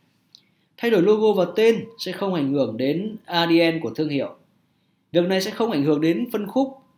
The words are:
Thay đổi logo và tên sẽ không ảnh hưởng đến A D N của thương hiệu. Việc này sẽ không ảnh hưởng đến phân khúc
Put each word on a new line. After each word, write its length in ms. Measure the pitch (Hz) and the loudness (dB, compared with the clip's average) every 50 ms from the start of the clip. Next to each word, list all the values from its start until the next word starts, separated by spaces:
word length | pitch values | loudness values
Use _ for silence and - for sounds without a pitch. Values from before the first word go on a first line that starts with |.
| _ _ _ _ _ _ - - _ _ _ _ _ _ _ - | _ _ _ _ _ _ -20 -20 _ _ _ _ _ _ _ -6
Thay 140 | - 233 | -2 2
đổi 100 | 226 190 | 2 4
logo 320 | 165 202 214 214 220 214 202 | 4 4 4 4 4 2 2
và 180 | 190 175 175 - | 2 0 0 0
tên 300 | - 220 226 226 196 - - - - | 2 4 4 4 2 -2 -10 -14 -12
sẽ 120 | - 185 | -10 -10
không 220 | 180 - 196 196 185 | -8 -6 -4 -4 -2
ảnh 200 | 165 139 135 139 | -2 -2 0 0
hưởng 240 | 143 131 113 110 110 | 0 0 -2 -2 -2
đến 380 | 127 135 - 165 196 220 214 - _ | -2 -2 -2 -2 -4 -6 -10 -12 _
A 220 | - 175 170 170 170 | -4 -2 0 2 4
D 40 | |
N 280 | 165 165 170 165 165 165 | 4 4 4 4 2 -2
của 80 | 160 - | -4 -6
thương 200 | - - 156 147 | -6 -4 -4 -2
hiệu. 200 | 143 139 117 101 - - _ _ _ _ _ _ _ _ _ _ _ _ _ _ | -2 -4 -4 -6 -8 -14 _ _ _ _ _ _ _ _ _ _ _ _ _ _
Việc 160 | - 170 175 175 | 0 0 0 2
này 140 | 190 190 | 0 -2
sẽ 100 | 190 214 | -2 -4
không 200 | 214 - 233 226 | -4 -2 -2 -2
ảnh 120 | 226 147 139 | 0 0 0
hưởng 180 | 151 151 143 | 0 2 2
đến 280 | 156 165 175 214 247 240 | 2 0 0 0 -2 -4
phân 160 | - 214 208 196 | -6 -6 -6 -4
khúc 300 | - 262 277 269 - - _ _ _ | -2 -2 -2 -2 -4 -12 _ _ _